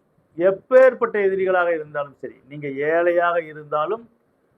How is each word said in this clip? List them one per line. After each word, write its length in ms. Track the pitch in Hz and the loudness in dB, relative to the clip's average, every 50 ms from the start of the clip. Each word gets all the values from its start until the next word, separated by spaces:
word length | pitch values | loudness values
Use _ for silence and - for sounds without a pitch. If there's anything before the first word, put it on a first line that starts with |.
| _ _ _ _ _ _ - | _ _ _ _ _ _ -6
எப்பேற்பட்ட 760 | 156 170 196 190 190 _ - 254 254 262 262 247 - 233 226 226 208 | 0 0 0 0 0 _ 4 6 6 6 6 4 2 -6 -4 -2 0
எதிரிகளாக 500 | 196 190 190 190 190 185 185 180 175 170 | 0 0 0 0 0 0 2 2 2 0
இருந்தாலும் 460 | 170 156 151 151 147 147 143 139 127 - | -2 -4 -6 -8 -8 -8 -8 -8 -10 -16
சரி, 180 | - 117 - - _ | -16 -16 -16 -18 _
நீங்க 200 | 127 143 151 147 143 135 135 147 | -18 -16 -12 -10 -8 -6 -4 -2
ஏழையாக 520 | 151 160 170 175 175 175 175 170 175 170 175 165 | 0 0 2 2 2 2 2 0 0 -2 -2 -6
இருந்தாலும் 600 | 156 151 151 151 147 151 151 151 170 208 226 233 - _ _ _ _ _ _ _ _ _ | -8 -14 -16 -10 -6 -4 -4 -2 -2 -4 -8 -10 -18 _ _ _ _ _ _ _ _ _